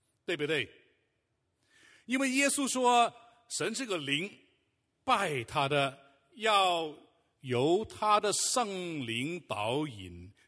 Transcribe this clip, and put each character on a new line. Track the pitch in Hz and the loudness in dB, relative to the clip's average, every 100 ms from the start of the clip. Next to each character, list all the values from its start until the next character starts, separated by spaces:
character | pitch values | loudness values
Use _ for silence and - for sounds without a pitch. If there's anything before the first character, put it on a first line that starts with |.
| _ _ - | _ _ -8
对 | 160 | -4
不 | 147 | -2
对？ | 151 104 - _ _ _ _ _ _ _ _ _ _ - - - | -2 -4 -10 _ _ _ _ _ _ _ _ _ _ -20 -20 -4
因 | 262 | -2
为 | 269 | 0
耶 | 262 277 | 2 2
稣 | 285 269 | 2 0
说， | 254 247 240 226 - - _ _ | 2 4 6 4 0 -20 _ _
神 | - 160 | -4 -4
是 | 226 254 | -4 -4
个 | 175 | -4
灵， | 139 143 202 - _ _ _ _ _ _ - | -2 -2 -4 -12 _ _ _ _ _ _ 0
拜 | 226 185 135 113 | 0 0 -4 -4
他 | 151 135 | -2 2
的 | 143 135 135 - _ _ - | 2 0 -4 -20 _ _ -4
要 | 220 202 185 175 160 143 - _ _ _ | 2 4 4 2 -2 -8 -20 _ _ _
由 | 127 120 143 185 220 | -2 2 4 2 0
他 | - 214 214 | -2 2 4
的 | 208 | 4
圣 | - - 254 214 190 175 156 117 | 0 0 0 -2 -4 -8 -6 -6
灵 | 113 143 175 | -4 -4 -8
导 | - 104 107 135 151 | -8 -4 -2 -2 -4
引， | 104 90 85 92 - | -8 -14 -14 -18 -20